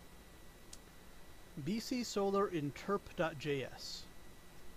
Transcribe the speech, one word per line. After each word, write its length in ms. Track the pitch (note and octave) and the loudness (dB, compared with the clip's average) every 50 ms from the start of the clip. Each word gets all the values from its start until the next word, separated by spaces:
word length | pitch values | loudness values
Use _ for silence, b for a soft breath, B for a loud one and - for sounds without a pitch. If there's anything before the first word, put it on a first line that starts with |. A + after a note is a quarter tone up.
| - - - - - - - - - - - - - - - - - - - - - - - - - - - - - - - - C#3 | -14 -16 -16 -16 -16 -16 -16 -14 -14 -14 -14 -14 -14 -12 -12 -14 -14 -14 -16 -16 -14 -14 -14 -12 -12 -12 -12 -14 -14 -10 -8 -4 0
B 140 | C#3+ G#3 A#3 | 2 2 2
C 240 | - - B3+ B3 A#3 | 2 2 2 2 2
Solar 460 | - - G#3 G3+ G3 G3 G3 G3+ G3+ | 2 4 6 6 8 8 8 6 6
Interp 500 | F3+ E3 C#3+ C#3+ - - - - G3+ G3 - - - | 6 4 2 2 0 -2 2 2 2 2 2 -2 2
dot 240 | - E3+ D#3+ D#3+ C#3 | 2 2 2 2 0
J 240 | A#2+ D3+ C#3+ C#3 B2 | 2 2 2 2 2
S. 400 | - - - - - - - - - - - - - - - - - - - - - - | -2 -4 -6 -6 -6 -6 -6 -8 -8 -10 -10 -10 -10 -12 -12 -14 -12 -12 -8 -8 -8 -2